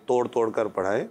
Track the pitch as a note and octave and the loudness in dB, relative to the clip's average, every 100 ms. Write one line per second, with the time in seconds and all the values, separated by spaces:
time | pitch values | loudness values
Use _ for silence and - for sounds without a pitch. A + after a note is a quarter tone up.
0 | - B2 A#2+ A#2+ A2+ A2+ G#2+ F#2+ F#2+ A2 | 0 0 2 0 0 0 -2 -2 -2 -2
1 | A3 | -4